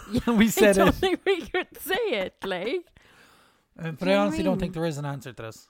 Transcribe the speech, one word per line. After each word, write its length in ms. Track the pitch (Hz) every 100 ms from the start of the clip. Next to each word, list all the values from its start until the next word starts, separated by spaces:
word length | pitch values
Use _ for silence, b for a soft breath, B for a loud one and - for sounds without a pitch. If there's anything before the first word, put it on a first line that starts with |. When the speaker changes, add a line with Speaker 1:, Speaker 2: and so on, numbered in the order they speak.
Speaker 1:
<laughs> 100 | -
Speaker 2:
Yeah, 200 | 226 -
Speaker 1:
we 140 | 226 226
said 300 | - 208 190
Speaker 2:
I 60 | 190
don't 20 |
Speaker 1:
it. 60 | -
Speaker 2:
think 240 | 381 349 -
we 160 | 370
could 360 | 214 370 - -
say 180 | - 381 440
it, 220 | 226 185 - 196
like. 400 | 180 208 359 - b b b b b b b b -
Speaker 1:
Um, 100 | 165
Speaker 2:
Do 60 | 151
Speaker 1:
but 80 | -
Speaker 2:
you 40 |
Speaker 1:
I 40 | 202
Speaker 2:
know 40 |
what 40 |
I 20 | 302
Speaker 1:
honestly 160 | 320
don't 100 | -
Speaker 2:
mean? 60 | -
Speaker 1:
think 140 | 185
there 120 | 165 165
is 120 | 143
an 80 | 143
answer 260 | 139 131
to 100 | 113
this. 280 | 113 -